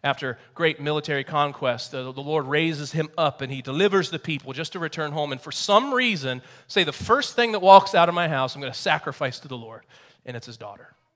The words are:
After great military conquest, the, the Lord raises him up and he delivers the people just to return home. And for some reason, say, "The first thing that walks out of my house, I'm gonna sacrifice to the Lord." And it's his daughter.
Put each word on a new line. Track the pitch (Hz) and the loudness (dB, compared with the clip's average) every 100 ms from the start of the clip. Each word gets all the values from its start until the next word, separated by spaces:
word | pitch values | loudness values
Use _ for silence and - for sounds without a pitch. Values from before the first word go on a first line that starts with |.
After | 143 139 135 120 - | -2 -2 -4 -8 -14
great | - 165 151 | 0 0 0
military | 143 151 147 143 | -2 -2 -2 -4
conquest, | 135 151 147 135 135 120 - | -2 0 0 0 -2 -2 -6
the, | 135 127 | -10 -10
the | 131 | -10
Lord | 143 156 131 | -2 -2 0
raises | 147 165 147 147 | 0 0 -2 -6
him | 160 151 - | -6 -4 0
up | 156 - | -2 -2
and | 135 | -8
he | 135 | -8
delivers | 127 139 196 190 165 | -6 0 2 2 0
the | 160 | -6
people | - 147 135 | -6 -6 -6
just | 131 160 | -10 -8
to | 185 | -6
return | 165 - 151 | -8 -6 -6
home. | 151 147 | -4 -4
And | 131 | -6
for | - | -8
some | - - 202 277 | -8 4 4 4
reason, | 254 247 190 135 127 - - _ | 0 0 0 -4 -6 -8 -20 _
say, | 208 | 0
"The | 160 | 0
first | - - 247 269 - | -2 0 2 2 0
thing | 233 | 0
that | 214 | 4
walks | 185 196 190 185 | 10 10 10 4
out | 170 | 4
of | |
my | 175 170 | 2 0
house, | 143 131 | 0 -2
I'm | 143 | -4
gonna | 135 - | -10 -6
sacrifice | 185 151 - 131 139 123 | -2 -2 -2 -4 -6 -6
to | 147 | -12
the | 127 | -14
Lord." | 113 110 _ - - _ | -14 -20 _ -20 -20 _
And | - 120 | -14 -14
it's | 117 | -14
his | 113 | -16
daughter. | 104 101 - _ _ | -16 -18 -20 _ _